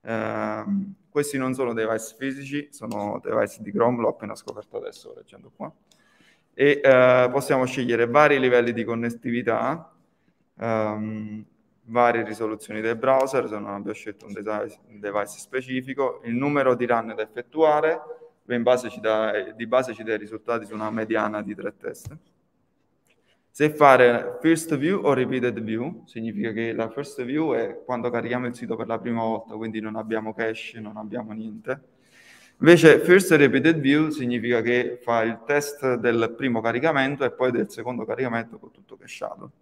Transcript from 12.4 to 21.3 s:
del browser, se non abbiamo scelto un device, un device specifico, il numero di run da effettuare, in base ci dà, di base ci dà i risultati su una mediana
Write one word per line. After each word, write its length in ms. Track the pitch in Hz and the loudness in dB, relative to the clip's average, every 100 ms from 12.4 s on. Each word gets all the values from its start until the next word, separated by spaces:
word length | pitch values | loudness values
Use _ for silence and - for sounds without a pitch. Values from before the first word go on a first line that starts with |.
| 110 107 - 107 | -6 -6 -8 -6
del 160 | 110 117 | -4 0
browser, 540 | 131 131 135 135 113 | 2 2 2 0 -2
se 60 | 104 | -6
non 160 | 98 | -8
abbiamo 200 | 101 101 | -8 -8
scelto 360 | 107 110 101 - | -10 -12 -16 -14
un 40 | |
device, 480 | 101 104 107 107 - _ | -12 -6 -6 -6 -12 _
un 140 | 104 | -12
device 360 | 101 101 101 - | -6 -4 -6 -10
specifico, 840 | - 131 127 131 131 135 135 - | -8 -8 -6 -8 -6 -4 -4 -4
il 100 | 117 | -6
numero 420 | 120 139 147 131 120 | -2 0 2 2 2
di 100 | 120 | 0
run 280 | 117 113 | 0 -2
da 80 | 107 | -8
effettuare, 800 | 107 - 120 151 156 151 156 170 - - - _ - | -8 -8 -10 2 4 4 2 -2 -6 -18 -20 _ -6
in 160 | 120 | 0
base 260 | 117 123 117 | 2 2 0
ci 120 | - | -4
dà, 500 | 110 110 110 104 92 | 0 0 0 -2 -4
di 140 | - 117 | -10 0
base 260 | 127 123 | 0 0
ci 100 | 110 | -8
dà 100 | 110 | -4
i 40 | 107 | -6
risultati 480 | 104 110 - 117 104 | -6 -12 -4 -6 -4
su 80 | |
una 160 | 107 107 | -8 -6
mediana 500 | 113 110 113 107 | -4 -2 0 0